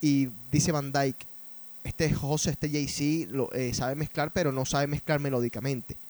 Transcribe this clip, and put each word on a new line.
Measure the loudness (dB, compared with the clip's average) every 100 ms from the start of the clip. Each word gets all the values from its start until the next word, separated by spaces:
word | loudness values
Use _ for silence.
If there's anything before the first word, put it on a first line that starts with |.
y | 4 4 2 -2 0
dice | 2 4
Van | 2 0
Dyke, | 2 2 0 -10 -20 -20 -18 -18 -12
"Este | -8 0 2
José, | 2 0 0 0
este | 0 0
J | 0 -2
C, | 0 0 0 -2
lo, | -2 -2
eh, | 0 -2 0
sabe | -2
mezclar, | -2 -2 -2 -2
pero | 2 2
no | 2 0
sabe | 2 2
mezclar | 0 0 0
melódicamente", | 2 0 0 -2 -4 -4 -6 -14